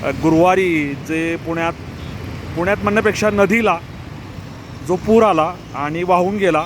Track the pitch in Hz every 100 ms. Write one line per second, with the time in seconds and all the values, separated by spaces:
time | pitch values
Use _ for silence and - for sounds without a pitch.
0 | 139 135 156 160 180 185 185 160 147 139
1 | 147 160 165 165 165 165 165 170 - -
2 | - - - - - - 180 202 208 208
3 | 214 202 208 208 196 226 214 170 - -
4 | - - - - - - - - - 180
5 | 202 220 220 170 156 175 - 127 147 160
6 | 180 180 180 208 190 156